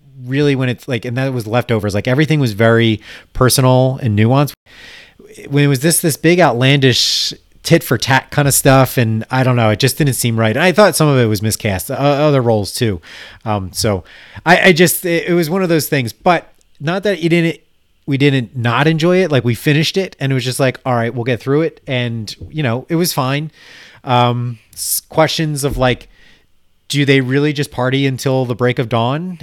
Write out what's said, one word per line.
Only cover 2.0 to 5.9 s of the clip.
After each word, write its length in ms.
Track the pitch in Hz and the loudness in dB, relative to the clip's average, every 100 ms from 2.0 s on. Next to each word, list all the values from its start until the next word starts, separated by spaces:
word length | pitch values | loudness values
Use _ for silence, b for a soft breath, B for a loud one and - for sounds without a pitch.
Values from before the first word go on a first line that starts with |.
| 127 | -2
everything 320 | 127 156 156 | 0 0 0
was 140 | 127 | 0
very 480 | 101 113 117 113 107 B B B | 2 4 4 2 0 B B B
personal 640 | - 127 - 131 127 131 135 | 0 2 4 4 4 2 0
and 160 | 117 104 | -2 2
nuanced. 360 | 113 135 147 - _ B B B B B - - - | 2 2 0 -6 _ B B B B B -20 -20 -4
When 160 | 143 | 0
it 40 | 143 | 2
was 120 | 131 | 2
this, 200 | 160 | 0